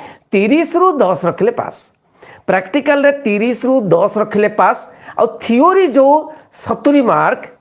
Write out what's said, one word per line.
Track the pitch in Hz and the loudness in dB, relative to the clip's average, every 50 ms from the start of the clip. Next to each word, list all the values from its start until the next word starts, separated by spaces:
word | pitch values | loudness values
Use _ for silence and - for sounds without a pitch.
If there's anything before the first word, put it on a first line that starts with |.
| - - - - _ _ - | -16 -20 -20 -20 _ _ -2
ତିରିଶରୁ | 196 202 220 277 320 330 320 330 349 359 370 320 | 0 0 2 2 0 0 0 0 0 2 2 2
ଦଶ | 277 208 180 180 - 180 | 2 0 0 0 -2 -2
ରଖିଲେ | 165 - - 190 233 240 | -4 -2 -2 -2 -2 -2
ପାସ୍। | - - - - - - - _ _ _ _ _ _ - - - - _ - | -4 -6 -8 -10 -12 -14 -16 _ _ _ _ _ _ -20 -20 -20 -10 _ -2
ପ୍ରାକ୍ଟିକାଲରେ | 185 190 190 - - 294 - 294 285 285 277 285 277 285 | -2 -2 -2 -2 -4 -2 0 0 0 2 2 2 0 0
ତିରିଶରୁ | 277 220 202 214 226 247 240 220 - 247 262 262 214 | -2 -2 -2 0 0 -2 -2 -2 -2 0 0 0 2
ଦଶ | 180 165 170 185 196 - 214 | 2 2 2 2 0 -2 -2
ରଖିଲେ | 208 214 208 202 208 208 214 | -4 -2 0 0 0 0 2
ପାସ୍। | - 185 196 233 - - - - - - - - - | 2 2 2 0 -2 -6 -16 -20 -20 -20 -8 -4 -2
ଆଉ | 233 220 - - - | -2 -2 -2 -6 -6
ଥିଓରି | - 233 240 294 359 370 381 370 311 226 | -2 2 2 4 4 4 2 2 2 2
ଯେଉଁ | 277 269 269 294 311 302 302 - - - _ - | 2 4 4 4 2 0 -4 -12 -20 -20 _ -18
ସତୁରି | - - - 233 - - 285 285 285 254 | -10 -8 -6 -6 -2 0 2 2 2 2
ମାର୍କ | 220 165 151 156 170 254 - - - - _ | 2 2 2 2 0 -2 -4 -8 -14 -20 _